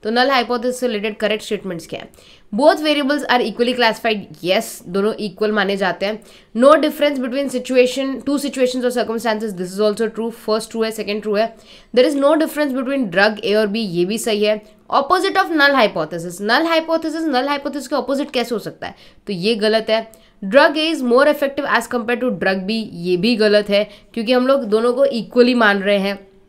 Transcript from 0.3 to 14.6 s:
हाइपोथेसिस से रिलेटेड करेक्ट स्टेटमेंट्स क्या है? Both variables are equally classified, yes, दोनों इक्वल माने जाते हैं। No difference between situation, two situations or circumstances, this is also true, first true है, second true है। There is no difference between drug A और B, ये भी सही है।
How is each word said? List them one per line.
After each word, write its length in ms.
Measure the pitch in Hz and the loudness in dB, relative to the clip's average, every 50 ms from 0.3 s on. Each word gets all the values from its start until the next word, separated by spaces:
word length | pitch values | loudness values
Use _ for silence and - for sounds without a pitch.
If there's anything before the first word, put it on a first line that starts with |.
हाइपोथेसिस 480 | 277 254 240 240 247 247 226 254 247 247 | 2 2 0 0 -2 -2 -2 -2 -4 -2
से 80 | 254 247 | -4 -2
रिलेटेड 300 | 226 208 196 220 208 208 | -2 -2 -4 -6 -6 -2
करेक्ट 260 | 220 202 214 214 - | -2 -2 -2 -2 -4
स्टेटमेंट्स 440 | - 220 196 190 190 180 165 160 - | -6 -6 -6 -6 -6 -8 -8 -10 -12
क्या 120 | - - | -12 -12
है? 100 | - - - - - - - - - - - | -12 -16 -20 -20 -20 -20 -20 -20 -16 -8 -2
Both 220 | 202 277 311 381 311 | 4 4 4 4 4
variables 440 | 302 311 294 285 285 262 294 294 | 0 0 0 0 0 0 -2 -2
are 200 | - - 247 247 | 0 0 0 0
equally 340 | 220 226 202 - 233 233 247 | 0 -2 -2 -2 0 0 0
classified, 440 | 247 240 226 214 - - 233 226 208 185 - 156 - - | 2 0 0 0 0 -2 -2 -2 -2 -6 -12 -18 -8 -2
yes, 420 | 175 185 214 - - - - - - | 0 0 0 -2 -4 -12 -16 -14 -6
दोनों 260 | 175 196 196 214 220 - | -4 -2 -2 -2 -2 -4
इक्वल 320 | 208 208 170 - 214 214 | -6 -8 -4 -2 -2 -2
माने 260 | 214 214 196 190 202 196 | 0 0 0 -2 -2 -2
जाते 280 | 196 185 175 180 190 | -2 -2 -2 -2 -4
हैं। 180 | 196 220 214 - - - - - _ _ 214 | -6 -6 -8 -12 -20 -20 -20 -20 _ _ 4
No 120 | 247 277 | 6 8
difference 460 | 302 320 285 302 302 - 285 294 285 262 | 8 8 4 0 0 0 0 0 0 0
between 320 | 254 262 233 277 285 262 - | -4 -4 -4 -4 -4 -2 -4
situation, 520 | 247 247 - 254 254 247 247 254 269 269 269 269 220 - | -6 -4 0 2 4 4 4 2 -2 -4 -4 -4 -6 -4
two 120 | - 285 285 277 | -2 -2 -2 -2
situations 400 | 285 - 262 262 247 254 254 240 | -4 -2 0 0 0 0 0 -2
or 100 | 247 240 240 | -2 0 0
circumstances, 520 | 220 - 220 233 220 240 214 214 226 220 | -2 -2 -4 -4 -2 -2 -2 -2 -4 -6
this 240 | 196 175 185 180 185 | -6 -6 -8 -8 -4
is 60 | 196 | 0
also 280 | 214 214 208 202 226 214 | 0 0 0 0 -4 -4
true, 220 | 220 214 226 233 226 - - - | -4 -6 -6 -6 -8 -8 -4 -2
first 220 | 214 226 220 - | -2 -2 -2 -6
true 140 | - 226 220 | -4 -4 -4
है, 60 | 220 | -4
second 300 | 220 220 208 190 208 214 208 | -4 -6 -6 -6 -6 -6 -2
true 160 | 214 208 202 | -2 0 0
है। 160 | 220 226 226 - - - - - - _ - | 0 -2 -2 -12 -20 -20 -20 -20 -20 _ 2
There 200 | 233 247 311 294 | 4 4 4 4
is 80 | 277 269 | 2 4
no 160 | 285 311 320 | 4 4 4
difference 420 | 320 - - 294 302 285 254 262 262 | 2 0 0 -2 -2 -2 -2 -4 -4
between 320 | 240 277 277 254 196 165 | -2 -2 -2 -2 0 0
drug 300 | 185 202 220 220 208 - | 2 2 2 0 -2 -2
A 100 | - 202 | 0 0
और 120 | 214 220 208 | 0 0 0
B, 80 | 196 | -2
ये 300 | 226 226 196 170 175 175 | -4 -4 -4 -2 -2 -2
भी 120 | 185 214 233 | 0 -2 -4
सही 260 | 226 240 214 208 208 | -2 -2 -2 0 0
है। 180 | 208 214 208 | 0 0 -2